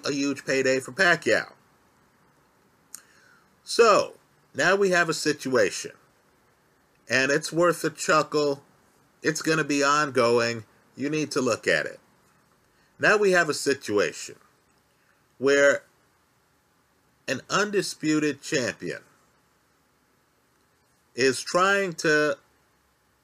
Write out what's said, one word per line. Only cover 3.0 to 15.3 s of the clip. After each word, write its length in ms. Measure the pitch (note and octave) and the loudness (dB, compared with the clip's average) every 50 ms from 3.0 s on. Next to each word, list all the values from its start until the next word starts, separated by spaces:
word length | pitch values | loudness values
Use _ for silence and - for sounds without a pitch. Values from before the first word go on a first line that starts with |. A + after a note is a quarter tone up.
| - _ _ _ _ _ _ _ _ _ _ _ _ | -20 _ _ _ _ _ _ _ _ _ _ _ _
So, 520 | - - - A#3 A3 G3 D#3+ - - - _ _ _ _ _ _ _ - | -4 2 4 4 6 6 4 2 -2 -6 _ _ _ _ _ _ _ -4
now 200 | A#2+ D3 F3 G3 | -2 0 2 2
we 140 | G3+ G3+ F#3 | 2 2 2
have 220 | F3+ F3 E3+ E3 | 2 2 2 0
a 40 | D3 | -2
situation. 800 | - - D3+ D3 - - C3+ B2+ A#2+ G2+ F2 - - - - - - _ _ _ _ _ _ _ _ _ _ _ _ _ _ _ _ _ _ _ _ _ - | -2 -2 -2 -4 -4 -2 0 2 2 2 2 0 -4 -12 -12 -16 -18 _ _ _ _ _ _ _ _ _ _ _ _ _ _ _ _ _ _ _ _ _ -2
And 200 | A#2 C3 C3+ C3+ | 0 0 2 2
it's 220 | D3 D#3+ D#3 - D#3+ | 0 0 -2 -4 -2
worth 320 | D#3+ F3 E3+ D#3+ - - | 0 2 2 2 0 -2
a 60 | D#3 | -6
chuckle. 720 | - - - - E3 D#3 C#3+ - - D3+ D3 D3 C#3 B2+ - _ _ _ _ _ _ _ _ _ _ _ - | -6 -6 -2 0 2 2 2 0 -2 -2 -2 -2 -2 -6 -8 _ _ _ _ _ _ _ _ _ _ _ -6
It's 200 | D#3+ D#3+ - - | -6 -4 -4 -2
gonna 220 | D#3 E3 D#3+ D3+ | -2 -2 -2 0
be 200 | C#3+ D3 C#3+ C#3 | -2 -2 0 2
ongoing. 800 | C#3 C#3+ D3+ D3+ C#3+ B2 B2 A#2 A#2 A#2+ A#2+ A#2 A#2 A#2 A2+ G#2 _ _ _ _ _ _ | 2 2 2 0 0 0 0 2 4 4 2 2 0 -4 -6 -10 _ _ _ _ _ _
You 140 | B2 B2+ C#3+ | -8 -8 -6
need 220 | D#3 D#3 D3+ - - | -4 -4 -4 -4 -4
to 80 | D3 | -2
look 260 | C3 B2 G#2+ - - | -2 -2 -2 -2 0
at 200 | F#2 E2+ D2+ C#2 | 0 0 0 -2
it. 120 | - - - _ _ _ _ _ _ _ _ _ _ _ _ _ _ _ _ _ _ _ - | -4 -10 -16 _ _ _ _ _ _ _ _ _ _ _ _ _ _ _ _ _ _ _ -2
Now 160 | C3 D#3+ G#3 | 2 2 2
we 160 | G#3 G#3 F#3+ F3+ | 4 4 2 2
have 160 | F3 E3+ D3+ | 2 2 0
a 60 | C#3+ | -2
situation 840 | - - C#3+ C#3 - - - G#2 G2+ F2+ D2 C#2 - - - - _ _ _ _ _ _ _ _ _ _ _ _ _ _ _ _ _ _ _ | -4 -2 -2 -2 -2 -2 -2 0 0 0 0 -2 -8 -14 -16 -18 _ _ _ _ _ _ _ _ _ _ _ _ _ _ _ _ _ _ _